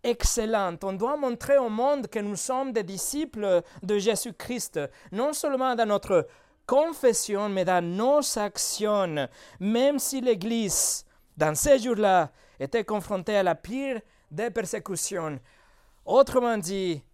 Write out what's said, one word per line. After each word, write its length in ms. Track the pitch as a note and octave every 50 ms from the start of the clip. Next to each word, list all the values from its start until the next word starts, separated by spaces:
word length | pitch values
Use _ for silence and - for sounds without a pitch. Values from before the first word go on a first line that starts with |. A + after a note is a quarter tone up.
| -
excellente. 760 | A#3+ A#3 A#3 - - - A#3+ A3 A3 A3+ G#3 G3 F3+ E3+ E3 -
On 80 | G3 F#3+
doit 240 | F3+ A3 B3 D4
montrer 400 | D4 C#4 B3+ A#3+ A#3 - - C#4
au 140 | C#4 B3+ A3+
monde 380 | G#3+ A3 B3 C#4 D4 C#4 A3+ -
que 100 | - A3+
nous 180 | G#3 G#3 G#3
sommes 360 | - - - B3+ B3+ C4+ C4+ A3+
des 100 | A3+ G3
disciples 800 | E3+ G3 F#3 - - - D4 D#4+ C#4+ - A3 G#3 G3 F3+ F3 E3+ - - - -
de 160 | F#3 G#3 G#3
Jésus-Christ, 800 | F#3 A3+ G#3+ - - A#3+ F3 - - - B3 B3 - - - D#3 C#3+ - - - - D#3 F#3
non 200 | G3+ B3+ D4+ D4
seulement 420 | - - D4 C4+ B3+ C4 C4 B3
dans 120 | A#3 A3+ G#3
notre 400 | G#3 G3 - - G3 E3+ - - - _ _ _ _ _ _
confession, 840 | - B3+ C#4 D#4 E4 D#4 - - B3 A3 - - - G3+ G3 G#3 G#3
mais 160 | G3 F#3+ F3+
dans 180 | F3+ F#3 F3+ E3+
nos 380 | E3+ F3 F#3+ A3+ C4 D4 D4 C4 - - A3+
actions, 880 | G#3 G3+ - - - - - - G#3 G#3+ G#3 G3+ F#3+ F3 D#3 D3 C3+ A#2+ - - - - - -
même 380 | F3 G#3 A3+ A#3+ C4 C#4 D4 C4
si 220 | - - C4+ C4
l'Église, 840 | A#3+ B3+ A3+ F#3 F3 A3+ A#3 A3+ A3 F#3+ - - - - - - - _ _ _ _ _ _ -
dans 160 | D3+ D#3 D3+
ces 240 | D3 - D4 C#4 C4
jours-là, 520 | G#3+ B3+ A#3 G3+ G#3 G3 F#3+ F3+ D#3 C#3+ _ _ _ _ _ -
était 240 | C3+ C#3 - A#3 G#3
confrontée 500 | - G#3+ G#3 E3+ - G#3 F#3 E3+ - G#3 G3+
à 40 | F#3
la 120 | F3+ E3
pire 440 | D#3+ - - A3+ C4+ C#4 C4+ B3+ A3 - _ _ _ _ _
des 200 | D3 D#3+ A3 A#3+
persécutions. 880 | F3+ A3+ G3+ - - G3+ - - F#3+ E3 - - F#3+ F3+ D#3+ D#3 D3 B2 - _ _ _ _ _ _ _ _ _ _ _ -
Autrement 540 | - G#3 B3+ C#4 - - B3+ A#3+ A#3 A#3 G#3
dit, 440 | E3+ E3+ G3 G3 F#3+ F3+ D#3+ C#3+ - _